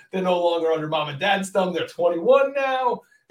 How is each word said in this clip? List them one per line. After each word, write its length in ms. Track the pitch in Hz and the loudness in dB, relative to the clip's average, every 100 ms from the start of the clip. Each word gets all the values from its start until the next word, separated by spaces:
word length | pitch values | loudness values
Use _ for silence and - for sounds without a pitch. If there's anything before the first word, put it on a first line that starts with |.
| - | -10
They're 100 | 190 | -4
no 180 | 185 180 | 0 2
longer 300 | 175 170 160 | 2 0 0
under 160 | 160 156 | 0 0
mom 200 | 156 151 | -2 -4
and 100 | 139 | -4
dad's 300 | 196 196 190 | -2 -2 0
thumb. 220 | 202 185 | -2 0
They're 120 | 165 - | -2 -6
twenty-one 640 | - 175 170 196 269 277 | 0 0 2 4 4 4
now. 460 | 277 269 262 254 247 _ _ _ | -2 -2 0 -2 -4 _ _ _